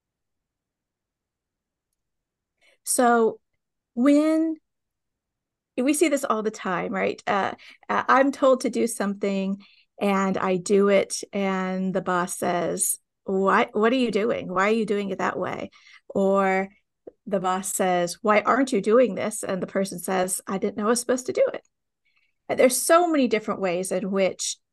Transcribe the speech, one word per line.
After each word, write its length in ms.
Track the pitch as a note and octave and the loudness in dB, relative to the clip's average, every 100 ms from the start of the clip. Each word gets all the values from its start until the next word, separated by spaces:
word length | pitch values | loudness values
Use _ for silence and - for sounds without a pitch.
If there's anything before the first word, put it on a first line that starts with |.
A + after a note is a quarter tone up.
| _ _ _ _ _ _ _ _ _ _ _ _ _ _ _ _ _ _ _ _ _ _ _ _ _ _ _ _ | _ _ _ _ _ _ _ _ _ _ _ _ _ _ _ _ _ _ _ _ _ _ _ _ _ _ _ _
So 560 | - - A#3+ A#3 A3+ - _ _ _ _ _ | -6 2 4 4 2 0 _ _ _ _ _
when 640 | A#3 C4+ C#4+ D#4 D#4+ D#4+ D#4+ _ _ _ _ _ _ _ _ _ _ _ - | 0 4 4 4 2 0 -4 _ _ _ _ _ _ _ _ _ _ _ -2
we 180 | B3+ | 0
see 140 | D4 D#4+ | 2 2
this 160 | C#4+ | 2
all 180 | C#4 G#3+ | 0 -2
the 80 | G#3+ | -4
time, 420 | G#3+ - F3 F3+ | -6 -4 -4 -4
right? 300 | F#3+ F#3+ - | -2 -2 -4
Uh, 280 | - G3+ - - - - - | -4 -2 -2 -6 -16 -20 -6
uh, 140 | G#3 G#3+ | -4 2
I'm 240 | B3 C#4 | 4 4
told 300 | C4+ C4+ C4 | 2 4 4
to 80 | B3+ | 2
do 180 | A#3 A3+ | -2 -2
something 760 | - G3+ G3+ G3+ G3 F#3+ G3 - _ _ - | -2 -4 -2 -2 -2 -4 -6 -10 _ _ -6
and 360 | G3+ F#3+ F#3+ F#3 | 0 0 0 0
I 200 | F#3+ F#3 | 0 -2
do 320 | F3 G3+ G3+ | 2 4 6
it, 340 | G3 - - - | 4 2 -6 -8
and 640 | G3+ G3 F#3+ F#3 F#3 F#3+ | -4 -2 -2 -4 -4 -2
the 80 | F#3 | -2
boss 340 | F#3 F3+ F3+ - | -2 -2 -2 -4
says, 640 | F#3+ F3 E3 F3+ - - _ _ | -2 -2 -2 -2 -4 -4 _ _
"What, 460 | - F#3+ F#3+ G3 - | -4 0 2 2 0
what 180 | G#3+ A3+ | 0 0
are 40 | C4 | 2
you 140 | A#3+ | 0
doing? 420 | G3+ A3+ F#3 F3 | 0 -2 -4 -4
Why 180 | F3+ G3+ | -2 0
are 40 | |
you 120 | A3+ G#3 | 0 0
doing 240 | G3+ G3 | -4 -4
it 80 | F#3 | -4
that 200 | G3 - | -4 -4
way?" 320 | - - - - - - _ | -6 -8 -12 -16 -20 -20 _
Or 600 | - G3 G3 F#3+ F#3+ G3 - _ _ - - - | -2 2 2 2 0 -2 -10 _ _ -20 -20 -6
the 140 | F#3+ | -4
boss 320 | F#3 F#3 F#3+ | -2 -2 -4
says, 460 | - F#3+ F3+ F3 - | -2 0 0 0 -2
"Why 180 | G#3+ G#3 | 0 2
aren't 320 | - A#3 C4+ | 2 2 2
you 80 | G#3+ | 0
doing 340 | G3 A#3 A#3+ | 4 4 4
this?" 280 | F3+ F#3 - | 0 -4 -4
And 180 | - F#3+ | -6 -4
the 60 | F3 | -4
person 320 | G3 G3 F3 | -4 -4 -6
says, 420 | - F#3+ F#3+ - - | -4 -2 -2 -4 -6
"I 120 | F#3+ | -4
didn't 180 | G#3 G#3 | -4 -2
know 100 | G#3 | -2
I 40 | |
was 100 | A#3+ | -2
supposed 260 | - B3+ - | 0 -4 -2
to 60 | |
do 120 | - C#5 | 0 0
it." 140 | - - _ _ _ _ _ _ _ - | -2 -14 _ _ _ _ _ _ _ -8
And 100 | - | 2
there's 220 | B3+ B3+ | 2 2
so 280 | - E4 F4 | 4 4 4
many 180 | D#4 B3 | 2 2
different 340 | G#3+ G#3+ F#3+ | 0 -2 -4
ways 300 | F#3+ F3 F#3+ | -2 -2 -4
in 220 | F#3 F#3+ | -4 -2
which 460 | G3 F#3 - - - _ | 0 0 -2 -8 -8 _